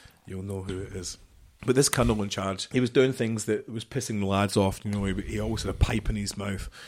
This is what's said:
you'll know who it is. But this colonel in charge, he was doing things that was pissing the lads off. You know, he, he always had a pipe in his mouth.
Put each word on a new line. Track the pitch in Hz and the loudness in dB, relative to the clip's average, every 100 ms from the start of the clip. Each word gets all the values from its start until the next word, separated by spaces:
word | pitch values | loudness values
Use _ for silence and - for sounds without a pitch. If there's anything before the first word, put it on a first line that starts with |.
| - _ - | -20 _ -12
you'll | 95 | -10
know | 98 98 | -6 -8
who | 95 92 | -6 -8
it | 98 | -8
is. | 95 87 - - - - _ - | -8 -10 -12 -18 -20 -20 _ 2
But | |
this | 127 143 | 4 4
colonel | - 120 110 | 4 4 4
in | 101 | 0
charge, | - 95 92 - | -2 -2 -2 -2
he | 127 | 0
was | 123 | 4
doing | 135 131 | 6 4
things | 131 113 110 | 4 -2 -2
that | 110 107 - | -2 -2 -2
was | 113 | -10
pissing | - 139 - 107 | -6 -8 -4 -2
the | 98 | 2
lads | 98 101 - | 2 4 4
off. | 95 95 | 2 2
You | 107 | -4
know, | 104 | -2
he, | 98 95 | -2 -2
he | - 107 | -4 -4
always | 107 110 | -2 -2
had | 98 | -4
a | |
pipe | 92 - 117 101 | 2 2 2 0
in | 107 | -2
his | 101 - | -4 -6
mouth. | 101 95 - - | -6 -6 -8 -14